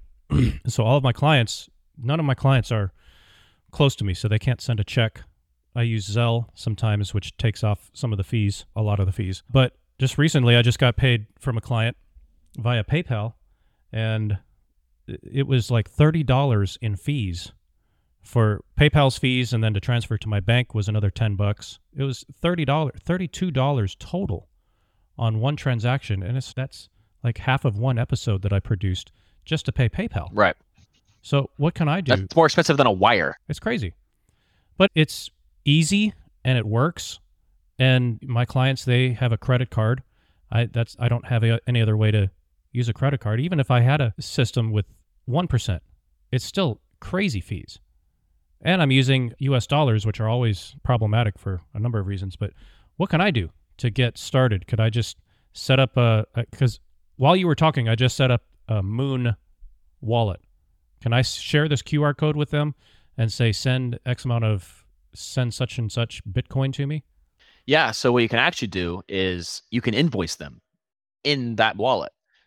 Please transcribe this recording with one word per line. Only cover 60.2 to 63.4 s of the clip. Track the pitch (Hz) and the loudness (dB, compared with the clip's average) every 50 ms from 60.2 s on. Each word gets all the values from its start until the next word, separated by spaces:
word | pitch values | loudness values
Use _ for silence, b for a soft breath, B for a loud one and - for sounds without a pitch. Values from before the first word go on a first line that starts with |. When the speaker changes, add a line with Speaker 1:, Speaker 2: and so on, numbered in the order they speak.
| 113 101 87 - _ _ _ _ _ _ _ _ _ _ _ _ | 0 0 -2 -6 _ _ _ _ _ _ _ _ _ _ _ _
Speaker 1:
Can | - 120 | -4 0
I | 117 127 | 2 2
s-, | 127 - - | 2 0 -4
share | - - - - 147 151 | -10 -8 0 0 0 2
this | 156 147 - | 2 -2 -4
Q | - - 156 147 | -2 -2 -2 0
R | 151 147 135 | 0 0 0
code | - 156 151 147 | 0 -2 -2 0
with | 151 147 - | -2 -4 -2
them | 156 147 147 151 - b b b b b b b b - | -2 -2 -2 -2 -6 b b b b b b b b -2
and | 113 110 | -2 -2
say, | - - | 0 0